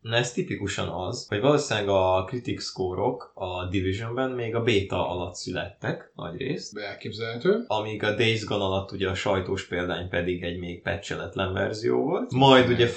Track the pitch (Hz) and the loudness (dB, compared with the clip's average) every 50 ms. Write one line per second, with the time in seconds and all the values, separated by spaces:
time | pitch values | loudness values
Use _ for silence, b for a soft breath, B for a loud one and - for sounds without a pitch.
0 | _ 110 113 117 120 - - - 151 - 107 92 101 98 - - 95 85 80 87 | _ 0 0 0 0 0 -2 -4 -4 -2 -4 -4 -4 -4 -4 -4 -4 -4 -4 -4
1 | 92 95 - 131 - - 110 107 107 139 151 147 147 - 110 107 101 98 98 95 | -6 -6 -6 -8 -6 -4 -4 2 4 4 4 4 2 0 -2 -2 0 2 4 4
2 | 92 92 92 92 92 - - 123 120 - 101 95 - - - - - - 90 92 | 4 4 4 2 0 -2 -6 -8 -6 -6 -6 -6 -6 -10 -6 -4 -4 -4 -2 0
3 | 101 123 - - - - _ - 98 92 90 90 90 92 87 101 90 95 92 107 | 0 -2 -2 -4 -10 -16 _ -8 -8 -6 -6 -6 -6 -2 -2 0 0 0 -2 -2
4 | 113 113 120 127 131 131 127 123 117 110 110 117 113 120 113 98 98 - 95 92 | -4 -6 -4 -2 -2 -2 -2 -4 -4 -4 -2 -2 2 2 2 2 2 0 -2 -2
5 | 80 69 87 90 87 87 - - - - 92 82 76 - - _ - 113 170 - | -2 -2 -2 -4 -6 -8 -8 -10 -10 -8 -6 -6 -8 -8 -12 _ -6 -6 -6 -6
6 | - - _ - - 87 - - - 131 156 - - - - 104 104 101 101 - | -10 -16 _ -12 -12 -12 -10 -8 -6 -6 -6 -6 -8 -12 -12 -10 -10 -10 -12 -10
7 | - 120 101 107 113 113 117 120 - 180 208 226 240 - 104 110 107 110 107 101 | -12 -12 -8 -8 -8 -8 -8 -2 2 2 2 2 0 -2 -2 -2 -2 -2 -4 -2
8 | 104 107 104 101 120 110 113 107 104 92 107 104 101 95 95 98 95 - - 98 | 0 0 2 4 2 2 2 2 0 -2 -2 0 0 0 0 -2 -2 -4 -4 -2
9 | 95 92 92 92 - 107 98 95 92 95 98 95 - - 92 87 90 87 85 85 | -2 -2 -2 -2 0 0 0 0 0 -2 -4 -4 -4 -6 -4 -4 -2 -2 -4 -4
10 | 87 92 - 87 87 87 90 85 87 87 90 90 87 87 87 85 - 95 95 90 | -6 -4 -2 -2 0 0 -2 -2 -4 -6 -6 -6 -8 -8 -10 -8 -6 -6 -6 -4
11 | - - 87 82 85 - - 95 95 92 95 95 101 95 - - 117 123 123 123 | -6 -6 -6 -6 -6 -8 -4 -4 -2 -2 0 -2 -2 -2 -4 -2 0 2 2 2
12 | 127 139 175 - 254 - - 123 139 135 131 127 123 117 120 113 156 - - | 2 2 0 0 -2 -2 4 6 10 12 12 12 10 8 6 4 4 2 4